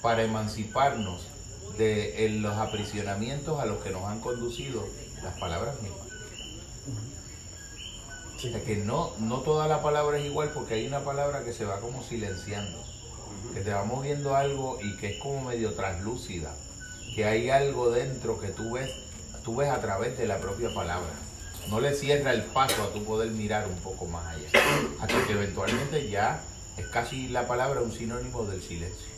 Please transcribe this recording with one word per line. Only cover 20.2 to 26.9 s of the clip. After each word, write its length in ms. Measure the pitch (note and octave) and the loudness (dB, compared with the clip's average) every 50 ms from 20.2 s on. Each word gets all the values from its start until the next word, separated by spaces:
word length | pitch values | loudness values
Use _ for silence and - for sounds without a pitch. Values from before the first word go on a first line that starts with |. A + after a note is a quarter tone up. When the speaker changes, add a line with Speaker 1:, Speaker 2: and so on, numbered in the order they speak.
| A#2 | 0
Speaker 1:
la 100 | G#2 G2 F#2+ | 0 2 0
propia 320 | F2+ F#2+ G2 G#2+ A#2 A2+ - | 0 -2 -2 -2 -2 -2 0
palabra. 360 | G2+ F#2 E2 E2 F2 - D2+ D2+ - - - - - - - - - - G2 | -2 -2 0 -2 -2 -2 -4 -6 -8 -10 -12 -12 -12 -12 -12 -12 -8 -4 0
No 100 | G#2 A2+ | 2 4
le 160 | B2+ C#3+ C#3+ | 4 4 4
cierra 360 | C#3+ - C3+ C#3+ C#3+ C3 C3 A#2+ | 2 4 4 6 6 6 4 4
el 100 | A2 - | 2 2
paso 400 | - - - - - - - G2+ | 2 4 4 6 6 4 2 2
a 100 | - - | 0 -2
tu 100 | G#2 G#2 | -4 -2
poder 260 | G#2+ A2 A2 A2+ A2+ | 0 2 2 2 2
mirar 360 | A2 A2 G#2 G#2 G#2+ G#2+ G2+ | 0 -2 0 2 2 2 0
un 100 | G2 F2+ F2+ | 0 -4 -4
poco 260 | F2+ F#2+ F#2 - F2+ | -6 -8 -6 -6 -6
más 300 | E2+ E2+ E2+ E2+ - E2 | -6 -4 -6 -6 -6 -6
allá, 140 | D#2+ - - - - - - - - - - - - | -8 -6 6 6 6 8 8 4 4 2 0 -4 -4
hasta 240 | - G#2+ A#2 - - | -2 2 2 2 4
que 60 | - G#2+ | 4 2
eventualmente 760 | G2+ G2+ F#2 F2 - - G#2+ A2+ C3 C#3 C#3+ D#3 D3+ B2 G#2+ | 0 0 0 0 0 0 2 2 2 0 2 0 0 0 2
ya 340 | G2+ G2 G#2+ B2 D3+ - - - - - - - - | 2 4 4 4 2 0 -6 -10 -12 -12 -12 -12 -8
es 80 | - - | -8 -8
casi 420 | - | -2